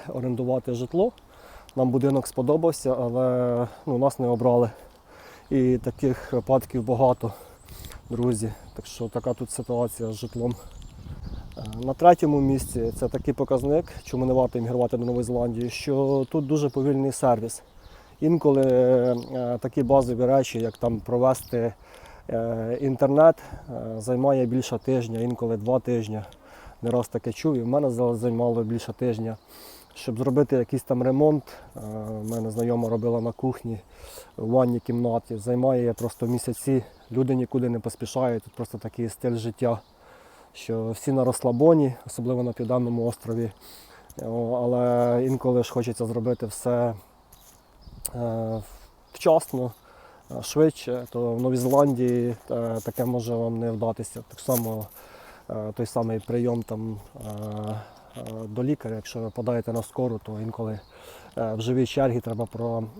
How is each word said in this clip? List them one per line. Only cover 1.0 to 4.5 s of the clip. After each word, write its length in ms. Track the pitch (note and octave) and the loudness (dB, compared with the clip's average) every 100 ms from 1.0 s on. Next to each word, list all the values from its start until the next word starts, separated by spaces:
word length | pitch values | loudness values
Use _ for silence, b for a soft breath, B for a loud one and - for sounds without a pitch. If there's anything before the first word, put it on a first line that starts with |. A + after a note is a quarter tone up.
| A3 - B B B B B - | 0 0 B B B B B 0
нам 140 | B2+ | 2
будинок 360 | C3 C#3 C#3 B2 | 4 4 2 0
сподобався, 680 | - B2 D#3 E3 D#3 C3+ B2+ | -2 2 4 4 0 -2 0
але, 680 | A#2+ A#2+ B2+ B2 B2 A#2+ A#2+ B B | 0 0 2 2 2 0 -2 B B
ну, 120 | B2 | 2
нас 200 | C3+ - | 2 2
не 100 | B2 | 0
обрали. 420 | A#2+ B2 | 2 4